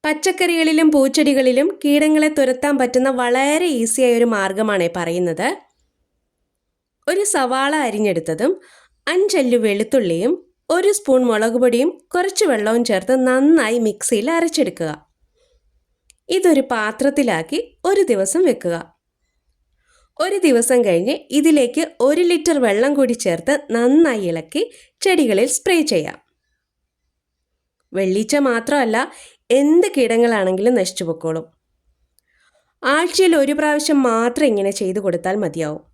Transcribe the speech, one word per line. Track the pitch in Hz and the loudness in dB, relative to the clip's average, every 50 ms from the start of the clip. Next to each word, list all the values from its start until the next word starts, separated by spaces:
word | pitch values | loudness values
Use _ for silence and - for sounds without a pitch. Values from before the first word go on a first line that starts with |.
| - | -2
പച്ചക്കറികളിലും | 302 302 302 - 370 359 370 370 349 339 330 320 311 311 311 320 311 | -4 -4 -2 -2 -4 -2 0 -2 -2 0 0 0 2 2 4 2 4
പൂച്ചെടികളിലും | 302 277 269 269 269 311 302 285 277 269 262 254 247 254 294 381 392 - - | 4 4 2 2 2 2 2 2 2 2 2 2 2 2 0 0 -4 -4 -2
കീടങ്ങളെ | 294 285 294 302 302 302 302 302 302 | 0 2 2 4 2 2 2 2 0
തുരത്താൻ | 302 302 269 254 254 254 294 285 285 | 2 0 0 0 0 -2 -2 -2 0
പറ്റുന്ന | 262 254 240 247 254 262 269 262 247 | 0 0 0 0 0 0 0 -2 -2
വളരെ | 247 240 247 262 269 285 302 320 359 349 285 240 | -2 0 0 0 0 0 0 0 0 0 0 -2
ഈസിയായ | 226 220 - - 262 240 240 233 | -2 -2 0 0 2 2 4 2
ഒരു | 240 233 226 | 2 2 2
മാർഗ്ഗമാണേ | 202 190 190 190 196 220 214 202 190 170 170 170 | -2 -2 -2 -2 -2 -2 0 0 0 -2 -2 -2
പറയുന്നത്. | 185 170 165 170 180 180 175 160 160 196 269 392 - _ _ _ _ _ _ _ _ _ _ _ _ _ _ _ _ _ _ _ _ _ _ _ _ _ _ _ _ _ | -4 -6 -4 -2 -2 -2 -2 -2 -4 -4 -6 -6 -8 _ _ _ _ _ _ _ _ _ _ _ _ _ _ _ _ _ _ _ _ _ _ _ _ _ _ _ _ _
ഒരു | - 349 392 403 392 - | -4 -2 -2 -2 -2 -2
സവാള | 302 262 240 254 262 269 285 302 | -2 -2 0 -2 -2 -2 -2 -2
അരിഞ്ഞെടുത്തതും | 311 277 240 202 208 214 208 180 165 160 - 160 165 220 302 381 - _ - _ _ _ _ _ _ _ | -2 -2 -4 -2 -2 -2 -2 -2 -2 -4 -6 -4 -2 -2 -2 -2 -4 _ -20 _ _ _ _ _ _ _
അഞ്ചല്ലി | 277 330 359 392 392 381 339 269 247 240 | -2 0 0 0 0 0 0 0 2 0
വെളുത്തുള്ളിയും | 240 220 214 202 202 220 220 - 262 214 175 165 165 196 254 359 - - _ _ _ _ - | 0 0 0 -2 -2 -2 0 0 0 0 0 -2 -2 -2 -2 -2 -4 -8 _ _ _ _ -4
ഒരു | 311 359 370 403 403 | -2 0 2 0 0
സ്പൂൺ | - - 277 262 254 254 240 | 0 0 0 2 2 2 2
മുളക് | 220 214 220 226 226 247 | 0 0 0 0 0 2
പൊടിയും | 254 247 233 233 277 339 - - _ _ - | 2 2 2 0 -2 -2 -4 -8 _ _ -4
കുറച്ച് | 359 370 392 381 - 427 | -2 -2 -2 -2 0 0
വെള്ളവും | 330 254 214 208 220 226 240 240 240 | 0 0 0 0 0 0 0 0 0
ചേർത്ത് | 214 185 185 - 254 262 254 | -2 -2 0 0 0 2 2
നന്നായി | 254 254 254 269 294 330 320 240 214 226 240 226 | 2 2 2 4 4 4 4 2 0 -2 0 -2
മിക്സിയിൽ | 214 208 - - - 240 208 220 285 | -2 -4 -4 -4 -2 -2 -2 0 -2
അരച്ചെടുക്കുക. | 330 339 339 330 330 311 262 190 - - 170 156 151 - _ _ _ _ _ _ _ _ _ _ _ _ _ _ _ _ _ _ _ _ _ _ _ _ _ - | 0 0 -2 -2 0 -2 -2 -2 -2 -8 -8 -8 -8 -10 _ _ _ _ _ _ _ _ _ _ _ _ _ _ _ _ _ _ _ _ _ _ _ _ _ -4
ഇതൊരു | 359 370 370 359 311 269 262 - | -2 2 2 4 4 4 2 0
പാത്രത്തിലാക്കി | 247 220 214 214 220 - 262 285 277 285 277 233 185 160 165 - 285 370 480 - _ _ - | -4 -4 -4 -4 -4 0 -2 0 0 0 0 0 -2 -4 -4 -4 -6 -8 -8 -8 _ _ -2
ഒരു | 349 392 392 381 294 | 0 2 2 2 0
ദിവസം | 233 196 190 196 - 339 381 320 | 0 -2 -2 -2 0 0 2 2
വെക്കുക. | 233 240 - 175 170 165 170 - _ _ _ _ _ _ _ _ _ _ _ _ _ _ _ _ _ _ _ _ _ _ _ _ _ - | 0 0 -4 -6 -6 -6 -8 -14 _ _ _ _ _ _ _ _ _ _ _ _ _ _ _ _ _ _ _ _ _ _ _ _ _ -6
ഒരു | 320 381 392 392 349 | -4 -2 -2 0 2
ദിവസം | 311 247 233 233 - 254 247 233 | 2 2 2 2 2 2 2 2
കഴിഞ്ഞ് | 196 175 170 180 233 311 - - _ | 2 0 0 0 -2 -4 -6 -6 _
ഇതിലേക്ക് | 254 294 285 330 302 294 254 240 240 302 330 - - _ | -2 2 4 4 4 4 2 0 0 -4 -4 -4 -4 _
ഒരു | 240 269 302 339 359 339 | 0 0 2 2 2 2
ലിറ്റർ | 349 311 311 339 320 285 | 0 0 0 0 0 2
വെള്ളം | 254 220 196 208 247 277 294 | 2 0 2 2 0 0 2
കൂടി | 277 269 233 240 226 - | 0 0 0 0 -2 -2
ചേർത്ത് | 185 170 170 - - 294 285 285 - | -4 -4 -2 -2 -2 -2 -2 -2 -4
നന്നായി | 220 233 240 247 277 311 339 302 240 214 196 170 | -2 0 2 4 4 4 4 4 2 -2 -4 -4
ഇളക്കി | 165 165 160 - - 294 453 480 - - - _ _ _ | -4 -6 -8 -6 -6 -6 -6 -6 -8 -20 -20 _ _ _
ചെടികളിൽ | - 392 370 320 294 233 202 196 233 - - | -2 0 2 2 2 2 2 0 0 0 -2
സ്പ്രേ | - _ 381 359 330 | -4 _ 0 0 0
ചെയ്യാം. | 294 160 160 165 151 - - - _ _ _ _ _ _ _ _ _ _ _ _ _ _ _ _ _ _ _ _ _ _ _ _ _ _ _ _ _ _ _ _ _ _ - | 0 0 -2 -2 -2 -4 -12 -16 _ _ _ _ _ _ _ _ _ _ _ _ _ _ _ _ _ _ _ _ _ _ _ _ _ _ _ _ _ _ _ _ _ _ -4
വെള്ളീച്ച | 190 196 190 185 208 214 208 294 294 277 | -2 -2 0 0 -2 -2 0 0 0 2
മാത്രമല്ല, | 262 240 226 226 - 294 294 254 226 220 233 269 349 - - - - _ _ _ _ 240 269 | 0 0 -2 -2 -2 0 0 0 0 0 -2 -4 -6 -10 -20 -20 -20 _ _ _ _ 0 2
എന്ത് | 285 294 320 349 370 403 - | 4 4 4 4 2 2 0
കീടങ്ങളാണെങ്കിലും | 285 247 214 226 226 240 240 233 208 190 185 185 185 202 240 247 226 | 0 0 2 2 2 2 2 2 0 0 -2 -2 0 0 2 2 2
നശിച്ചു | 185 185 - - 180 | 0 -2 -4 -8 -6
പൊക്കോളും. | 165 160 165 - 160 160 160 160 - _ _ _ _ _ _ _ _ _ _ _ _ _ _ _ _ _ _ _ _ _ _ _ _ _ _ - | -6 -8 -6 -6 -6 -6 -6 -10 -12 _ _ _ _ _ _ _ _ _ _ _ _ _ _ _ _ _ _ _ _ _ _ _ _ _ _ -2
ആഴ്ചയിൽ | 262 277 311 339 349 349 - 370 359 339 | 0 0 0 0 0 2 2 4 4 4
ഒരു | 302 277 277 294 294 | 4 2 0 0 0
പ്രാവശ്യം | 302 302 294 294 302 311 302 277 262 | 0 0 0 0 0 0 0 2 2
മാത്രം | 240 226 226 233 240 240 - 302 262 | 2 0 0 0 -2 0 0 0 2
ഇങ്ങനെ | 220 202 196 196 196 - | 2 0 -2 -2 -4 -4
ചെയ്തു | 214 185 185 208 | -6 -4 -4 -4
കൊടുത്താൽ | 196 190 170 170 170 185 190 214 208 | -2 -2 -4 -2 -4 -4 -4 -4 -4
മതിയാവും. | 160 - 165 160 151 151 165 _ _ | -6 -6 -6 -6 -6 -8 -12 _ _